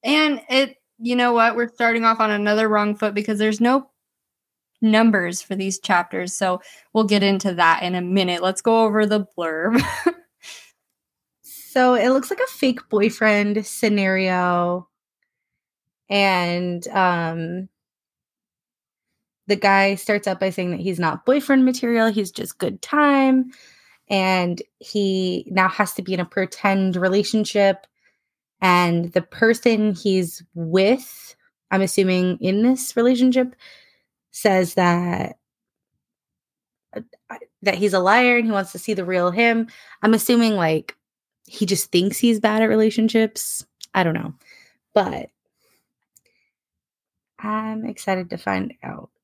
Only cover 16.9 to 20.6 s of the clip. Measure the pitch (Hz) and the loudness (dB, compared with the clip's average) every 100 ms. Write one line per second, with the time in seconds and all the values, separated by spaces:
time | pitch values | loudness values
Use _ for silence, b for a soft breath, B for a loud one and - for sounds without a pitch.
16.9 | 196 185 175 165 165 165 180 190 _ _ | 0 0 0 -4 -6 -8 -8 -12 _ _
17.9 | _ _ _ _ _ _ _ _ _ _ | _ _ _ _ _ _ _ _ _ _
18.9 | _ _ _ _ _ - 202 202 196 196 | _ _ _ _ _ -4 0 2 4 2
19.9 | 196 - 208 208 185 190 185 | 0 -2 -2 -2 -4 -4 -4